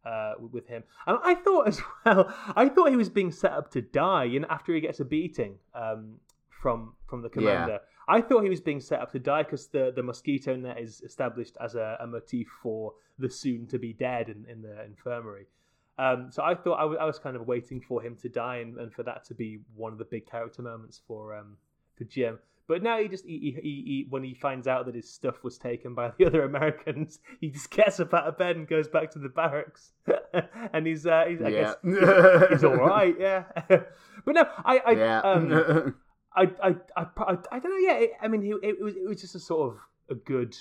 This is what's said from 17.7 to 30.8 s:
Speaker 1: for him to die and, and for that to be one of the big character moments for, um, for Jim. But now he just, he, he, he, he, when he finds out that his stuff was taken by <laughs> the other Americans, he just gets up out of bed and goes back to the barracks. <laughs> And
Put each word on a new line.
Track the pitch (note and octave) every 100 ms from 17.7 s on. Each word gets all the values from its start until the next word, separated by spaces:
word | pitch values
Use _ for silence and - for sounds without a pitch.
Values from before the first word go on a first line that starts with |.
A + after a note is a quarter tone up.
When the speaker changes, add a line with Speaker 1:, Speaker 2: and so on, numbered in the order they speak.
| C3
Speaker 1:
for | - A#2+
him | A#2 A#2
to | A#2+
die | A#2+ A#2+ B2
and, | A#2 A#2+
and | A#2
for | -
that | A#2 A#2 _
to |
be | A2 A2 G#2+ - A2
one | A2+
of | A2
the | A2
big | A2+ -
character | A#2 A#2 -
moments | A#2+ A#2 A2+ - _
for, | G#2+ G#2+ G#2+
um, | G#2 G2+ _ _ _ _
for |
Jim. | A#2 C3+ A#2+ A2+ _ _ _
But | E3+
now | A3 A3+
he | G#3+
just, | F#3 -
he, | D#3+
he, | D3
he, | C3
he, | D3+ C#3+ C3 C3+ C#3
when | C3
he | C3 B2+
finds | C#3+ C3 B2
out | B2+ B2+
that |
his | A#2 -
stuff | - C3 B2
was | B2 -
taken | B2 A#2 B2 A#2+
by | A#2+ -
<laughs> |
the | F3
other | D#3+
Americans, | C#3 C#3 D#3 D3+ - C3+ D#3 - - -
he | D#3
just | C#3 -
gets | - G#3 F#3+
up | D#3+
out | E3+ D3+
of | D#3+
bed | F3+ E3
and | D3+
goes | D#3+ D3+
back | D#3+ D#3
to | D#3
the | C#3
barracks. | B2+ D#3+ C#3+ D3+ _ _ _ -
<laughs> | - - F3+ E3+ A3 A#3
And | D#3+